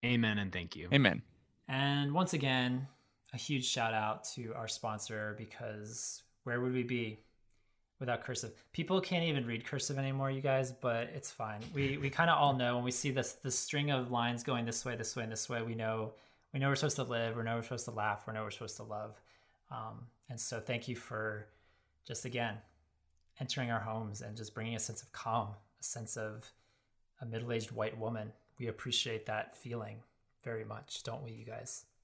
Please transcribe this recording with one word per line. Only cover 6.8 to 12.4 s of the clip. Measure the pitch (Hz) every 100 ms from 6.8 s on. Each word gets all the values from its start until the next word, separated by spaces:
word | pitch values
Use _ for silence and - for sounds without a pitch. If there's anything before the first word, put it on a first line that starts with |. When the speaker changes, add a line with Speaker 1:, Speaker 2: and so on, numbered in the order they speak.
Speaker 3:
be | 120 123 113 110 - _ _ _ _ _ _ _
without | 123 123
cursive? | - 123 113 - -
People | - 170 185
can't | 185 180
even | 165 143 117
read | 113 -
cursive | 139 - 135
anymore, | 135 135 135
you | 135
guys, | 135 135 131
but | 123 123 117 120
it's | 139 -
fine. | - 113 104 110
We, | 143 139 143
we | 139
kinda | - 170
all | 156